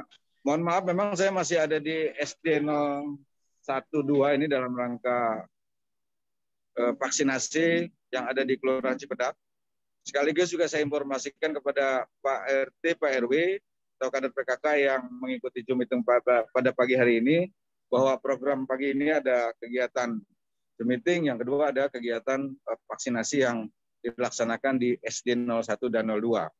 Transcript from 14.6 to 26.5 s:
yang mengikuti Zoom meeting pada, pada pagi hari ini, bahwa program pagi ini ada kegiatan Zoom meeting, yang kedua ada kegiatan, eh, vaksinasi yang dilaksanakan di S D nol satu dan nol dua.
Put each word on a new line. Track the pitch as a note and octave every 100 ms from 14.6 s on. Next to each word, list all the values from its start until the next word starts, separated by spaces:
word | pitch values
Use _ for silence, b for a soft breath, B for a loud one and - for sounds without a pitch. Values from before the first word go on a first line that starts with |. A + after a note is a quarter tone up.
| D3+ D3
yang | C#3 C3 B2+ B2
mengikuti | B2+ B2 B2+ B2+
Zoom | A2+ B2+
meeting | A#2+ B2
pada, | A#2 B2 B2 A#2+ A2+
pada | B2+ B2+
pagi | B2+ B2 C3
hari | A#2+ A#2
ini, | B2 E3 F#3 - _ _ _
bahwa | B2 C3+ C3
program | C3 B2+ C3+ C3+
pagi | C3 C3 C#3 C3+
ini | D3
ada | D#3 C3 B2 A#2 -
kegiatan | B2+ B2 B2 B2+ A#2+ A2 G2+ _ _ _ _ -
Zoom | A#2
meeting, | B2 E3+ F3 D3+
yang | A#2
kedua | A#2+ C#3+ D3 C3
ada | C#3
kegiatan, | B2 A#2 A#2 C3 C3+ C#3
eh, | C3+ - A2+ -
vaksinasi | A2 C3 A#2 A2 C3+
yang | B2+ A#2 A2 - _ _
dilaksanakan | A#2+ A#2 A#2+ - A#2 A2+ C3+ C3
di | B2 A#2+
S | A2 -
D | B2 A#2+
nol | A#2+ A#2
satu | A2+ G#2 B2
dan | A2 A2
nol | G#2+
dua. | A#2 G#2+ D#2+